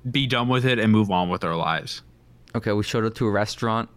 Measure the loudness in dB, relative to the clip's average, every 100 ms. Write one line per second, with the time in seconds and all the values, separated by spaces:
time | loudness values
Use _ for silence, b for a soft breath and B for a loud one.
0 | -2 -2 0 0 2 2 2 2 4 4
1 | 4 2 0 -2 -2 -2 -2 -4 -6 -14
2 | -16 -20 -20 -20 -10 -6 -2 -2 -2 -2
3 | -2 -2 0 0 -2 -4 -2 -2 -6